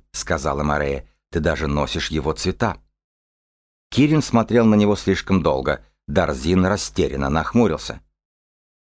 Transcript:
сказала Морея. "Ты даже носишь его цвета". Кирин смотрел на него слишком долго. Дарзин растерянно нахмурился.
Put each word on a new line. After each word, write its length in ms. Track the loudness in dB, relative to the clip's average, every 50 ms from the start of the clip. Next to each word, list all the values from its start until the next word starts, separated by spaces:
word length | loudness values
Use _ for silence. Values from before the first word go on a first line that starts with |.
| _ _
сказала 520 | -12 -12 -4 -4 -4 -2 -2 -2 -2 0 0
Морея. 440 | 0 0 0 0 -2 -4 -6 -8 -14 _ _ _ _
"Ты 80 | -6 -2
даже 280 | 0 0 -2 0 -2 -2
носишь 440 | -2 -2 -2 -2 -4 -6 -6 -4
его 220 | -4 -2 -2 -2 -4
цвета". 480 | -2 -4 -4 -2 -2 -2 -4 -4 -6 _ _ _ _ _ _ _ _ _ _ _ _ _ _ _ _ _ _ _ _ _ _
Кирин 320 | 0 2 2 4 4 2
смотрел 440 | 0 2 0 0 0 2 2 4 4
на 100 | 6 4
него 200 | 4 4 4 2
слишком 460 | 0 0 0 0 0 0 0 0 2
долго. 420 | 2 2 0 0 0 -2 -4 -4 -6 _ _ _ _ -4
Дарзин 580 | 0 0 0 0 -2 -4 0 2 2 4 4
растерянно 640 | 2 0 -2 -4 -4 -2 -2 -2 0 0 -2 -2 0
нахмурился. 720 | 0 0 -2 0 2 2 4 4 2 -2 -6 -10 -12 -12 -14 _ _ _ _ _ _ _ _ _ _ _ _ _ _ _ _